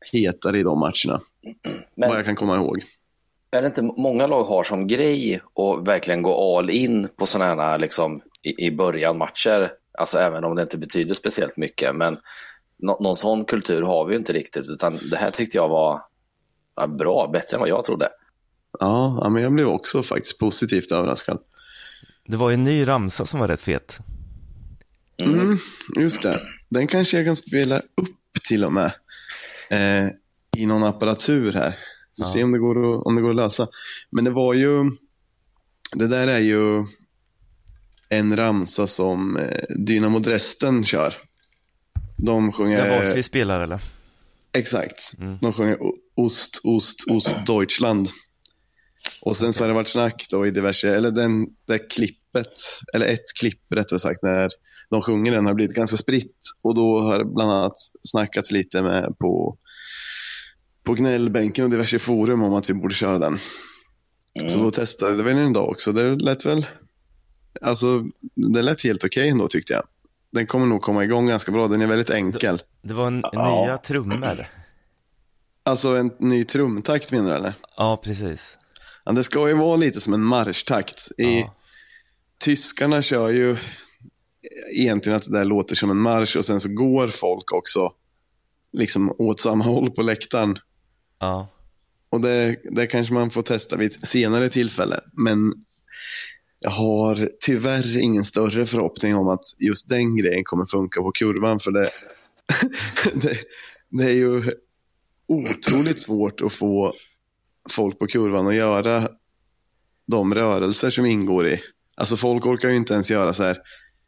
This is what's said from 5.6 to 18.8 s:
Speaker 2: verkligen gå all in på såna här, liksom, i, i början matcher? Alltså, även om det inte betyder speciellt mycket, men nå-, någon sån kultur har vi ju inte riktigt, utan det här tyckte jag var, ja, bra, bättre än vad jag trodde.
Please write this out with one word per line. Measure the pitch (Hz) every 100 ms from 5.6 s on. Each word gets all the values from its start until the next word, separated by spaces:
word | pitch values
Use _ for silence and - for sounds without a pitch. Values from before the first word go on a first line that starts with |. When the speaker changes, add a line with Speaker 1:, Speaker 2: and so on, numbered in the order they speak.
| 98 95 90
Speaker 2:
verkligen | 95 87 87
gå | 87 90 95 90
all | 90
in | 107 127 113 98 -
på | 98
såna | 104
här, | 92 80 78 78
liksom, | 78 - 80 76 - _
i, | 78 - 87
i |
början | 78 92 80 80 82
matcher? | 78 - 113 107 92 - _ -
Alltså, | 82 80
även | 90 80
om | 82 85
det |
inte | 82 85
betyder | 76 87 82
speciellt | 95 101 107 78 -
mycket, | 78 - 65 71
men | 82 80 - - - - _ _
nå-, | 95 98
någon | 101 90
sån | 104 110
kultur | 107 113 95 82
har | 87 87 80
vi |
ju | 113
inte | 107
riktigt, | 80 - - 71
utan | 76 87 80 -
det | 80
här | 104
tyckte | - 113 101
jag | 82
var, | 80 78 73 - _ _ _ _ _ _ -
ja, | -
bra, | 76 78 113 113
bättre | 87 - -
än |
vad | -
jag | 95
trodde. | - - - - _ _ _ _ _ -